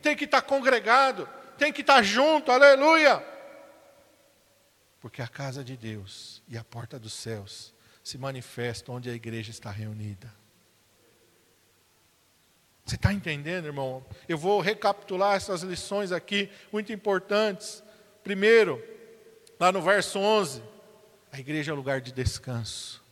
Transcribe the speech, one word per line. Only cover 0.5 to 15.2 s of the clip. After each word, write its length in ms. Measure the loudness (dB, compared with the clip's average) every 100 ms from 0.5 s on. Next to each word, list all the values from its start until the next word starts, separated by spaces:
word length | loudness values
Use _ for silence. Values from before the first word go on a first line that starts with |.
| 0 2 2 4 4 4 0 -10 -14 -20 -2
tem 160 | -2
que 120 | -2
tá 180 | 6 6
junto, 480 | 6 4 4 4 4
aleluia. 760 | 8 10 10 6 6 6 4 -2 -18 -20 -20 -20 -20 _ _ _ _ _ _ _ _ _ _ _ _
Porque 200 | -20 -12
a 80 | -14
casa 340 | -10 -12 -12
de 140 | -14 -12
Deus 680 | -12 -12 -14 -18 -20 -20 _
e 80 | -16
a 80 |
porta 340 | -14 -16 -16 -16
dos 140 | -14
céus 640 | -14 -10 -10 -12 -18 -20 _ _ _
se 140 | -16 -10
manifestam 800 | -10 -10 -14 -8 -8 -8 -12
onde 160 | -12 -10
a 20 |
igreja 380 | -10 -10 -10 -10
está 200 | -14 -14
reunida. 600 | -10 -10 -10 -12 -12 -18 -20 _ _ _ _ _ _ _ _ _ _ _ _ _ _ _ _ _ _ _ _ _ _ _ _ -14
Você 100 | -2
tá 160 | -2
entendendo, 540 | -2 -4 -6 -6 -6 -6
irmão? 360 | -6 -6 -8 -14 -20 -6
Eu 120 | -4
vou 240 | 2 2
recapitular 760 | 0 0 0 -2 -6 -2